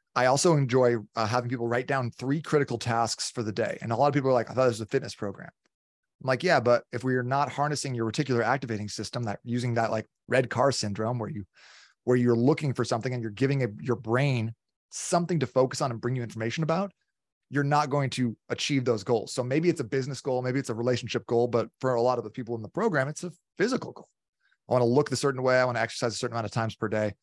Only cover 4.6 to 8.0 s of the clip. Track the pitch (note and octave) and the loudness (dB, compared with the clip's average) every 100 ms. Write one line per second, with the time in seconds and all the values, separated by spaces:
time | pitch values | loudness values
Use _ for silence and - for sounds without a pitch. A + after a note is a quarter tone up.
4.6 | B2+ A2 A2 C3+ A#2+ - G2+ - - _ | 2 2 -2 -4 -4 -8 -10 -10 -16 _
5.6 | _ _ _ _ _ _ C3 C3 F3 D3+ | _ _ _ _ _ _ -2 0 4 4
6.6 | A#2+ A#2+ - B2 B2+ B2+ B2 C#3 C#3 - | 6 2 2 -6 0 0 0 0 -2 0
7.6 | D3 D3 C#3 B2 | -2 -2 -4 -4